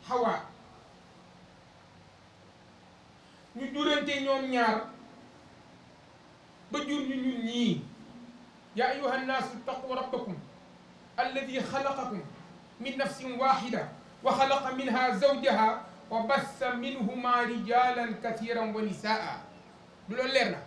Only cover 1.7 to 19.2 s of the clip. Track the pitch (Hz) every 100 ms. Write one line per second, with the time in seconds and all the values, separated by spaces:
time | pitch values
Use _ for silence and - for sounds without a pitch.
1.7 | - - - - - - - - - -
2.7 | - - - - - - - - 233 269
3.7 | 285 302 294 285 277 269 269 262 254 226
4.7 | 220 - - - - - - - - -
5.7 | - - - - - - - - - -
6.7 | 294 285 294 262 262 262 233 226 240 226
7.7 | 156 - - - - - - - - -
8.7 | 208 254 277 269 262 262 262 240 233 -
9.7 | 240 262 254 262 247 202 165 - - -
10.7 | - - - - - 254 262 262 262 -
11.7 | 277 277 269 254 202 - - - - -
12.7 | - 247 269 190 - 254 240 269 262 247
13.7 | 190 - - - - 208 - 269 277 262
14.7 | 262 262 247 254 202 277 262 254 214 220
15.7 | 240 - - - 226 220 277 - - 247
16.7 | 240 277 269 202 247 247 247 226 233 196
17.7 | 240 247 247 233 196 233 220 226 226 220
18.7 | 214 214 180 214 220